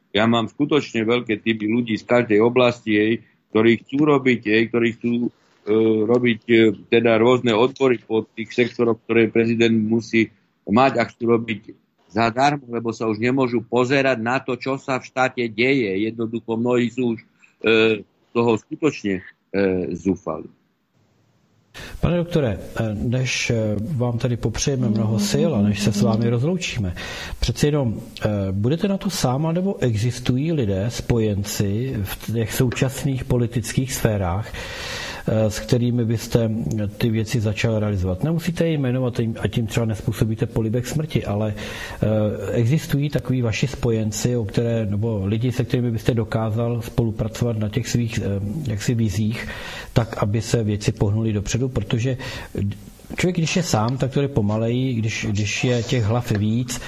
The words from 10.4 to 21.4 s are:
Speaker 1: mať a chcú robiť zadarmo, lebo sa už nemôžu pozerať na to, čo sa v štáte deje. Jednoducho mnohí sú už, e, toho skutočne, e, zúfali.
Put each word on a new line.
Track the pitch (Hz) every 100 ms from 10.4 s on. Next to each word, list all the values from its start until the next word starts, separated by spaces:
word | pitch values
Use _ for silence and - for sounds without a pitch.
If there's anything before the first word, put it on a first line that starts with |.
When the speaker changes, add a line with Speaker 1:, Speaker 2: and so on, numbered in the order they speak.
| _ _ -
Speaker 1:
mať | 107 135 117
a | 107
chcú | - 117 117
robiť | 117 104 - - _ _ _
zadarmo, | 113 117 117 143 147 123
lebo | 117 113
sa | 110 113
už | 107
nemôžu | 120 135 127 120 -
pozerať | 120 123 139 135 120
na | 113 131
to, | -
čo | 123 135 131
sa | - 127
v | -
štáte | 131 127 127 117
deje. | 104 127 139 104 95 110
Jednoducho | 117 113 117 - 113
mnohí | 120 123 120
sú | 117 123 110
už, | - _ _ _ 110
e, | 110 110 107 - _ _ 117
toho | 117
skutočne, | 110 - 151 151 - 104 92 - _ _
e, | 98 95 92 82 85
zúfali. | 98 87 82 78 82 _ _ _ _ _ _ _ _ _